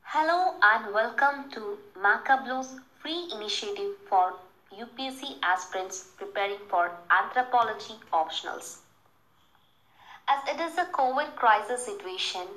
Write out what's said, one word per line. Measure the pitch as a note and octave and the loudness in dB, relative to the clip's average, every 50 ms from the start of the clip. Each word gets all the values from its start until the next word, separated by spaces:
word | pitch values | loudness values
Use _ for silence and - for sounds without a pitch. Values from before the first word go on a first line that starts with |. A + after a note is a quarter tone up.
| _ - - | _ -2 0
Hello | D#4 D#4+ D#4+ E4+ F4+ F#4 F#4 - - | 2 2 4 4 4 2 2 4 6
and | - G#3 A3 A3+ A3+ G#3 G3+ | 6 6 6 4 0 0 0
welcome | G#3+ A3+ A#3 A3+ - C#4 C#4+ C#4 C#4 C4 - | 0 0 0 2 4 2 4 2 0 -10 -12
to | - A#3 G#3+ G3+ G3+ - - - _ | -12 -10 -8 -8 -10 -10 -12 -18 _
Macablo's | F#3 F#3+ G3+ A3 - - - C4+ C4 A3 A#3 C4 C4 C4 C4 - - - _ _ _ | 0 2 2 2 4 4 2 2 2 2 -4 -4 -6 -6 -8 -12 -18 -20 _ _ _
free | - D4 D#4+ F4 F4 F4 - | -8 -6 -6 -6 -6 -8 -8
initiative | G#3+ G#3+ G#3 - - A3+ G#3 G3+ G3+ G3+ G3+ G3+ - - - | -8 -6 -6 -4 -4 -4 -6 -6 -4 -4 -6 -6 -8 -4 2
for | G3+ F#3 F3+ F#3 F#3 - - - _ _ _ _ G3+ | 4 4 4 4 0 -8 -16 -20 _ _ _ _ -16
U | G3 A#3 A#3 - | -16 -16 -14 -10
P | - C4 | -8 -8
S | C4+ C4 C4 | -8 -8 -10
C | C#4+ C#4 C4+ - | -12 -12 -6 -2
aspirants | - - F#3 - - - - F#3+ F#3 - - - - - - | 2 2 2 2 0 -6 -6 -6 -6 -6 -8 -12 -14 -18 -14
preparing | - G3 G3+ - G#3+ G3 G3+ G3+ G3+ - - | -14 -14 -8 -4 -4 -2 -2 -4 -8 -6 0
for | F#3+ F3 F3 F3 - - - - | 2 2 2 2 -2 -12 0 2
anthropology | F3+ - - - - B3+ B3 - - A#3+ A3+ G#3+ G#3 G3+ - - A3 - - - | 4 4 4 2 0 0 0 4 4 4 4 2 -2 -8 -10 -14 -16 -18 -8 -2
optionals. | - E3 - - - - - - - - - - - - _ _ _ _ _ _ _ _ _ _ _ _ _ _ _ _ _ _ _ _ _ _ _ _ - - - - _ | 0 0 0 0 -4 -6 -6 -6 -10 -10 -12 -14 -16 -18 _ _ _ _ _ _ _ _ _ _ _ _ _ _ _ _ _ _ _ _ _ _ _ _ -20 -20 -20 -8 _
As | - C#4 C4+ - C#4+ D4 | 0 0 2 2 -4 -2
it | D4 | -2
is | E4 E4 D#4+ | -4 -2 0
a | F4+ F4 F4 - | -2 -2 0 2
covid | - C4 B3+ C4 C#4 D4+ - - | 2 2 2 2 0 -2 -2 -4
crisis | - - A3+ G#3+ G#3 G3+ - B3 B3 - | 2 6 6 6 6 4 -2 -4 -4 -4
situation | G#3+ G3 - - F#3 F#3 F#3+ - - - F#4 - G4 G4+ | -6 -8 -8 -8 -10 -6 -4 -4 -4 -4 -6 -8 -10 -12